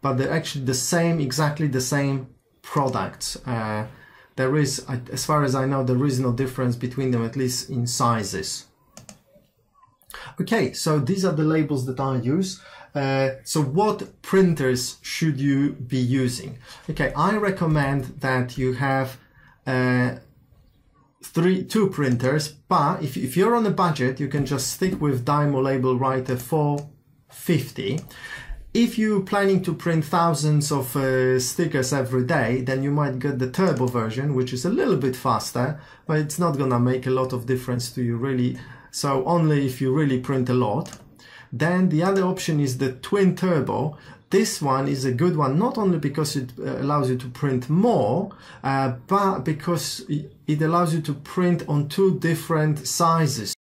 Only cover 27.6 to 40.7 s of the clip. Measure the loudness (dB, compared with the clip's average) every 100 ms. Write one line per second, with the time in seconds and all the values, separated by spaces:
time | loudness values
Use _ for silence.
27.6 | 0 -6 -4 -4 -6 -18 -16 -16 -12 -14
28.6 | -4 2 2 2 2 0 0 2 4 2
29.6 | 0 -4 0 0 2 2 2 2 2 2
30.6 | 2 -2 -2 0 2 2 4 2 0 -2
31.6 | 0 0 0 0 0 0 2 0 0 0
32.6 | -2 -2 0 0 0 -2 -4 -2 -2 2
33.6 | 2 2 0 0 -2 -2 -2 0 -2 -2
34.6 | -2 0 2 2 0 -2 -2 -2 -2 -4
35.6 | -4 -4 -12 -18 -2 -2 -2 0 0 0
36.6 | 0 2 2 0 0 0 0 -4 -2 -2
37.6 | -2 -4 -4 -4 -2 -2 -2 0 0 -2
38.6 | -12 -20 -14 -6 -2 0 2 2 4 2
39.6 | 0 -2 0 2 2 0 0 -2 2 2
40.6 | 2